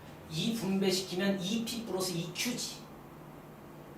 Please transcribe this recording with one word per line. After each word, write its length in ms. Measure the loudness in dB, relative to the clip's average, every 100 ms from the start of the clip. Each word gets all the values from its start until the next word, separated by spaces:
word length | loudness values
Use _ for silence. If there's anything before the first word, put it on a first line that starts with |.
| -14 -12 -6
이 240 | 0 2
분배시키면 840 | 2 4 6 6 4 2 2 4 4
이 240 | 2 2
P 200 | 2 -2
플러스 280 | 0 0 2
이 200 | 0 -2
Q지. 500 | 0 0 0 -4 -6 -12 -14 -14 -14 -14 -14 -14 -14 -14 -14 -14